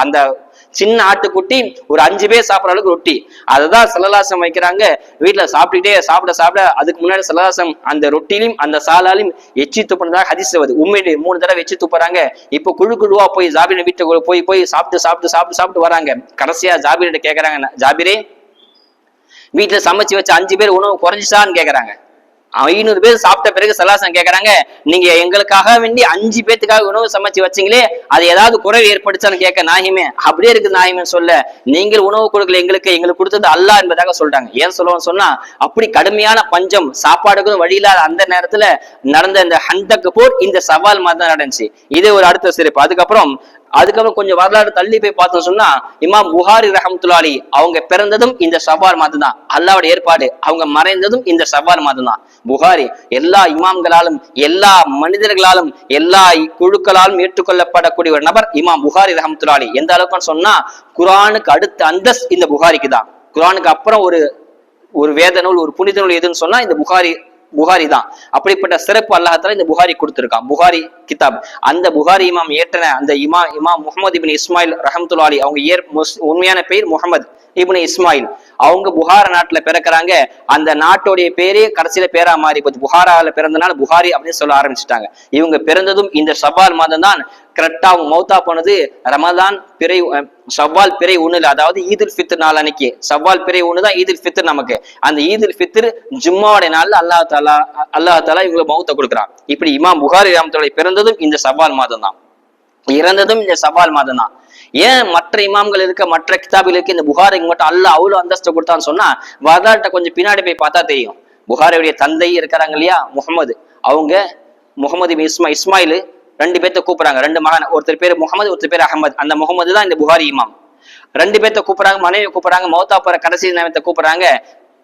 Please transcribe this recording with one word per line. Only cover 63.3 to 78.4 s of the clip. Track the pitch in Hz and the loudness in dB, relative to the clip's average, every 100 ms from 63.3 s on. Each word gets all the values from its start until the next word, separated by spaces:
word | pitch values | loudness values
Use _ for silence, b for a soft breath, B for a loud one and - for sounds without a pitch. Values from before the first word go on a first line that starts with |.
| 156 | 0
குர்ஆனுக்கு | 170 190 170 196 | 0 2 0 0
அப்புறம் | 220 214 180 | 2 2 2
ஒரு, | 170 147 - _ _ _ _ _ | 0 -2 -4 _ _ _ _ _
ஒரு | 147 151 | -2 -2
வேத | 147 175 180 | 2 2 2
நூல், | 180 180 156 | 0 0 -2
ஒரு | |
புனித | 143 196 196 | -2 -2 0
நூல் | 190 170 | 0 0
எதுன்னு | 175 165 165 | -2 -2 -2
சொன்னா | 240 214 | 0 0
இந்த | 151 | -4
புகாரி | - 185 175 160 - _ _ 151 | 0 0 0 -4 -12 _ _ -2
புகாரி | 160 185 151 | 0 2 2
தான். | 135 113 B B | -2 -2 B B
அப்படிப்பட்ட | - 190 196 185 170 | -4 0 -2 -2 -2
சிறப்பு | - 214 220 180 | 0 -2 0 0
அல்லாஹ் | 170 165 | 2 0
தஆலா | 190 | -2
இந்த | 202 165 | -2 -2
புகாரி | 160 180 | 0 0
கொடுத்திருக்கான். | - 151 - 123 113 123 | 0 -6 -6 -4 -4 -4
புகாரி | 147 175 170 160 - - | 0 2 2 -4 -16 -14
கிதாப், | 147 139 117 B B | -2 -2 -2 B B
அந்த | 131 160 180 | -2 0 0
புகாரி | 151 151 190 180 | 0 2 2 2
இமாம் | 175 160 147 | -2 -4 -4
ஏற்றின | 170 175 | -4 -2
அந்த | 165 135 143 | -2 -2 -2
இமா-, | 143 151 175 165 147 | -2 0 0 -2 -2
இமாம் | 160 165 | -2 -2
முஹம்மது | 151 180 190 170 | -4 -6 -4 -2
இப்னு | 156 | -4
இஸ்மாயில் | 151 - 175 170 170 | -4 -2 -2 -2 -2
ரஹ்மத்துல்லாஹி | - 170 170 170 151 | -6 -6 -4 0 0
அலைஹி, | 143 | 0
அவங்க | 139 147 | -2 -4
இயற்-, | 147 180 - 151 | -2 -2 -4 -6
முஸ்-, | 156 - | -6 -6
உண்மையான | 156 165 185 185 | -4 -2 0 -2
பெயர் | 170 190 190 | -2 -2 -2
முஹம்மது | 156 175 160 123 b b 180 | -4 -2 -4 -4 b b -4
இப்னு | 180 185 160 | -2 -2 -2
இஸ்மாயில். | 180 175 143 107 - | 0 0 0 -2 -12